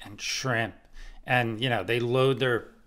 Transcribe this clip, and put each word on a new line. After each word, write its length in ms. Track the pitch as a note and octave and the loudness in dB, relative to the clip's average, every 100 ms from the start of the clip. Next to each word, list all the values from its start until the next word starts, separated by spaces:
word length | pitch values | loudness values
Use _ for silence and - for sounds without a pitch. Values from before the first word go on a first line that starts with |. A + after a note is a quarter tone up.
and 160 | G2+ G2+ | -16 -10
shrimp, 540 | - - C3+ A#2 A2 - - - - - - | -6 -4 0 0 0 -4 -18 -18 -16 -12 0
and, 340 | B2+ A#2 A2 | 2 2 0
you 80 | B2+ | 0
know, 140 | A#2 | 0
they 160 | F2+ A#2+ | 2 0
load 400 | A#2+ B2+ C3 B2+ | 2 4 4 4
their 280 | C3 A#2 - - | 2 0 -2 -18